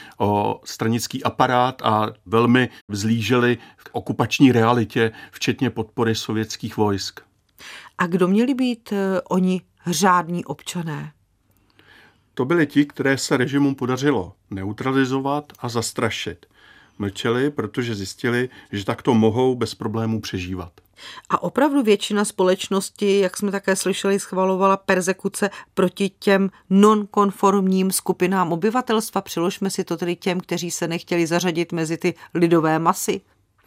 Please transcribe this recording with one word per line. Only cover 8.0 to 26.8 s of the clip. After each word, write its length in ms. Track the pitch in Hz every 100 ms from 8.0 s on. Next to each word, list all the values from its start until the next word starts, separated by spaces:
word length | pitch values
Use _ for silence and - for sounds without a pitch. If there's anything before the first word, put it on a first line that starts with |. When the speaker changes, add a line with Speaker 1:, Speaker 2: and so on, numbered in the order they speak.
| 180
Speaker 2:
kdo 200 | 175 180
měli 260 | 202 247
být, 400 | 254 254 226 -
eh, 280 | 202 190 185
oni 400 | - 185 185 185 - _ -
řádní 580 | 170 190 180 170 175 -
občané? 680 | 151 - 180 165 147 151 - _ _ _ _ _ _ _ - _ _ _
Speaker 1:
To 120 | - 127
byli 220 | 175 147
ti, 180 | 143 147
které 320 | - 135 135
se 200 | - 139
režimu 380 | 123 139 139 131
podařilo 580 | 123 127 143 120 87 - _
neutralizovat 1000 | 98 98 107 135 135 131 135 139 147 147 -
a 100 | 117
zastrašit. 760 | 117 110 - 117 - - 85 _ _ - - _ -
Mlčeli, 500 | 101 - 120 120 143
protože 460 | 147 107 - 120 107
zjistili, 540 | 95 - 123 120 127 - -
že 140 | 101 98
takto 280 | 120 -
mohou 420 | 117 110 113 131 127
bez 200 | 110 -
problémů 460 | 113 110 113 110
přežívat. 500 | - 95 90 92 87 - _ _ - - -
Speaker 2:
A 140 | 180
opravdu 400 | 175 - 285 285
většina 420 | 220 202 - 208 208
společnosti, 960 | - 185 185 - 202 - - 202 202
jak 180 | 190 -
jsme 140 | 202
také 240 | 196 - 190
slyšeli, 440 | 190 196 196 196
schvalovala 580 | - 185 190 185 196 196
perzekuce 720 | - 185 180 185 196 - 202 - -
proti 360 | - 180 - 196
těm 400 | - - 196 196 - -
nonkonformním 1200 | 190